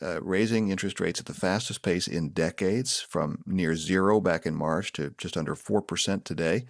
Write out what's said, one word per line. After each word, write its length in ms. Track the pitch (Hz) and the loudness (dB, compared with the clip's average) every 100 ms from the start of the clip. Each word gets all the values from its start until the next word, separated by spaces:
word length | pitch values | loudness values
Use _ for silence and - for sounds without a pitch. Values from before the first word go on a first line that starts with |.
uh, 220 | 80 82 | -6 -4
raising 480 | - 95 110 113 104 | 0 2 4 2 2
interest 300 | 95 98 - | 0 -2 -2
rates 200 | 87 85 | -2 -2
at 60 | - | -6
the 80 | |
fastest 480 | - 92 101 - - | -2 0 2 -2 -4
pace 260 | 98 90 - | 0 0 0
in 220 | 85 76 | -2 -2
decades, 720 | - 80 - 95 113 - - | 0 0 0 0 0 0 -4
from 400 | - - 76 76 | -2 -2 -2 -4
near 320 | - 92 82 82 | -2 0 2 2
zero 460 | 78 92 95 107 | 2 4 6 6
back 240 | 95 82 85 | 4 2 0
in 80 | |
March 360 | 76 78 80 - | -2 0 0 -2
to 200 | - 71 - | -4 -6 -6
just 180 | 87 82 | -6 -4
under 180 | 76 | -4
four 280 | 76 - 104 | -4 0 0
percent 420 | - - - 98 | 0 -2 -2 -2
today. 400 | - 85 82 104 123 | -4 -2 0 0 -2